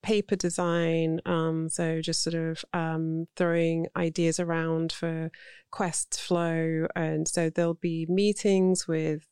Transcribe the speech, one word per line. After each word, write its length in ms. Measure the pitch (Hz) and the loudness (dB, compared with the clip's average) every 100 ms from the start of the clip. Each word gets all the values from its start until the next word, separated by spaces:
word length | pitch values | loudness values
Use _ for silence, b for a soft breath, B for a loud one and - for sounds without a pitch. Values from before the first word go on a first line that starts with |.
paper 320 | - 214 - 190 | 2 0 2 0
design, 840 | 175 - 175 170 165 165 160 160 - | 0 0 0 2 2 2 2 0 0
um, 420 | 170 160 160 160 | 0 0 0 -2
so 320 | - 170 160 | -2 -2 -2
just 220 | 160 160 | -2 -2
sort 100 | - 165 | -2 -2
of, 280 | 165 160 - | -4 -6 -6
um, 540 | 175 160 160 160 160 165 - | -4 -2 -2 -2 -2 -6 -2
throwing 520 | 175 170 165 165 165 - | 0 2 2 0 -2 -2
ideas 440 | 170 165 165 160 | -2 2 0 0
around 520 | 170 165 165 160 165 | -2 0 0 0 -2
for 380 | - 165 160 160 B B B B | -4 -4 -4 -6 B B B B
quest 480 | - 185 - - - | -4 -2 -2 -6 -8
flow. 680 | - 175 170 165 160 160 160 - | 0 2 2 0 0 0 -2 -2
And 320 | 160 156 160 | -2 0 0
so 220 | - 165 | 0 0
there'll 260 | 160 170 165 | 2 0 0
be 300 | 175 165 160 | -2 -2 0
meetings 800 | 185 208 202 208 190 185 180 - | 2 2 2 4 4 4 2 0
with 400 | 160 160 151 _ | -2 0 -4 _